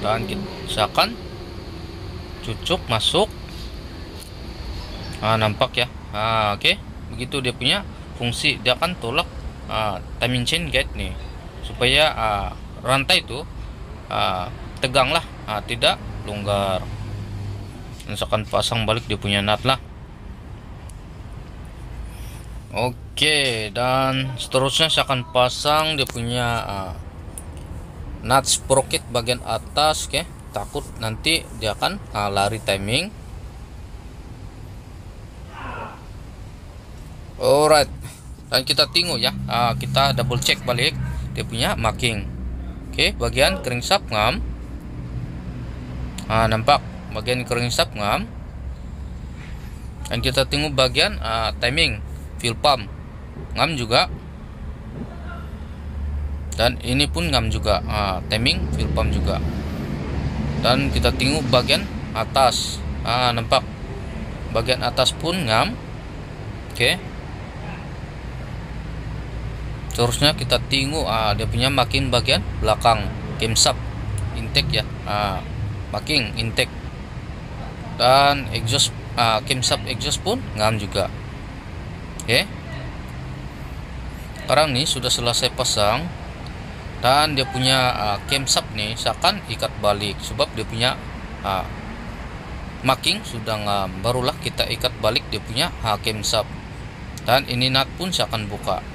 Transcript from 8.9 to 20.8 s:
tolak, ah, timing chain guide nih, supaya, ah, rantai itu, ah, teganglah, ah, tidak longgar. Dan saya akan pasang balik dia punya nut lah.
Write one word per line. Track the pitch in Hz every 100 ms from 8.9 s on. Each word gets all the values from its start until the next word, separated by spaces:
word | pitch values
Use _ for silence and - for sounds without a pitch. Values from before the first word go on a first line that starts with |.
| 180
tolak, | 117 135 170 - - - -
ah, | 107 107 95 - -
timing | 120 123 120
chain | 160 170
guide | 127 139 -
nih, | 95 95 - - - -
supaya, | - - 123 139 156 117
ah, | 110 101 95 92 - -
rantai | 117 135 131 185
itu, | 156 120 170 - - - - - -
ah, | 107 104 92 90 - - -
teganglah, | 135 135 127 165 - - -
ah, | 107
tidak | - 117 143 202 - - -
longgar. | 104 101 101 98 92 - - - - - - - - - - - - -
Dan | -
saya | -
akan | 113 107
pasang | 104 110 117 107
balik | 110 -
dia | 104
punya | 104 101 101
nut | 107
lah. | 123 131 - - - - - - - - - -